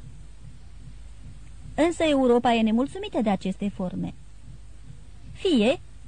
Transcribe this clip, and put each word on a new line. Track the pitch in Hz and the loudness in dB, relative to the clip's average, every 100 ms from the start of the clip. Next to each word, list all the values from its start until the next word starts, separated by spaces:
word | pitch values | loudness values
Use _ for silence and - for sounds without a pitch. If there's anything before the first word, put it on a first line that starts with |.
| - - - - - - - - - - - - - - - - - - | -10 -14 -14 -14 -14 -14 -14 -14 -14 -14 -14 -14 -14 -14 -14 -14 -6 2
„Însă | 330 330 | 4 4
Europa | 320 277 254 240 247 | 4 6 6 6 6
e | 233 | 6
nemulțumită | 220 220 269 381 415 339 | 6 4 2 -4 -4 0
de | 214 | 2
aceste | 190 190 190 202 | 2 0 -2 -4
forme.” | - 185 185 180 - - - - - - - - - - - - | -2 -4 -4 -6 -8 -14 -14 -14 -14 -14 -14 -14 -14 -14 -14 -14
„Fie, | - 392 269 214 349 - - | -2 4 6 6 4 -4 -14